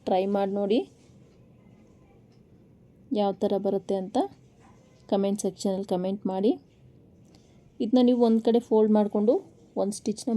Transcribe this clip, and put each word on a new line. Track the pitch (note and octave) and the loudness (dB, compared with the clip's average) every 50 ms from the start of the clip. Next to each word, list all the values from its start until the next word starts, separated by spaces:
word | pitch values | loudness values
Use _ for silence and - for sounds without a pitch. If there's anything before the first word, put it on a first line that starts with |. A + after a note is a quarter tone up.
| - | -6
ಟ್ರೈ | - F#3+ F#3 F#3+ G3 G3+ | -2 -2 -2 0 -2 -2
ಮಾಡಿ | G3 G3+ G3 G3 G3+ | -2 -2 -2 -4 -4
ನೋಡಿ, | G3+ F#3+ A3 D4+ G4 - - _ _ _ - - - _ _ _ - _ _ _ _ - - _ - _ _ _ _ _ _ - _ _ _ _ _ _ _ - _ _ _ _ _ _ _ _ - - - G#3 | -2 0 0 -2 -2 -4 -12 _ _ _ -20 -20 -20 _ _ _ -20 _ _ _ _ -20 -20 _ -20 _ _ _ _ _ _ -20 _ _ _ _ _ _ _ -20 _ _ _ _ _ _ _ _ -10 -6 -4 -2
ಯಾವ | G3+ G3 F#3 - | -2 -2 -2 -2
ಥರ | - G3+ G#3 G3 G3 | -2 -2 -2 -2 -2
ಬರುತ್ತೆ | G3 G3 G3 F#3 - G3 F#3+ | -2 -4 -4 -4 -4 -6 -4
ಅಂತ | F#3+ F#3+ - B3+ F#4+ G4+ - - _ _ _ _ - - - _ _ _ _ _ _ - | -4 -4 -2 -4 -4 -4 -6 -16 _ _ _ _ -20 -20 -20 _ _ _ _ _ _ -4
ಕಾಮೆಂಟ್ | G#3+ G3 G3 G3+ G3+ G#3 - | -2 0 0 -2 -2 -2 -4
ಸೆಕ್ಷನಲ್ಲಿ | F#3+ - - - G3+ F#3+ F#3+ G3 - F#3+ | -6 -6 -4 -4 -4 -4 -4 -4 -4 -4
ಕಾಮೆಂಟ್ | F3+ F#3 F#3+ G3 G3+ - F#3+ | -4 -2 -4 -6 -4 -6 -6
ಮಾಡಿ. | F#3+ F#3+ G3 A#3+ - - - _ _ _ - - - - - - - - - - - - _ _ _ - _ - _ - A#3+ | -4 0 0 0 0 -2 -6 _ _ _ -20 -20 -20 -20 -20 -20 -20 -20 -20 -20 -20 -20 _ _ _ -20 _ -16 _ -6 -4
ಇದನ್ನ | G#3+ B3+ B3 B3 A#3+ | 2 4 4 4 4
ನೀವು | B3+ A#3+ A#3+ A3+ | 4 4 4 4
ಒಂದು | A3+ A3+ - | 2 2 2
ಕಡೆ | A#3+ A3+ A#3 A#3 - | 2 2 0 0 2
ಫೋಲ್ಡ್ | A3 G#3+ G#3+ G#3+ G#3+ G#3+ | 2 4 4 4 4 2
ಮಾಡಿಕೊಂಡು | G#3 G#3 - G#3 G#3 A3 D4 G4 - - - _ - _ - G3 | 2 2 0 0 2 2 0 0 -2 -8 -20 _ -20 _ -4 -4
ಒಂದು | F#3+ G3+ G#3 - | -4 -4 -4 -6
ಸ್ಟಿಚ್ನ | - A3+ G#3 - - B3 A3+ | -6 -6 -6 -6 -4 -2 -2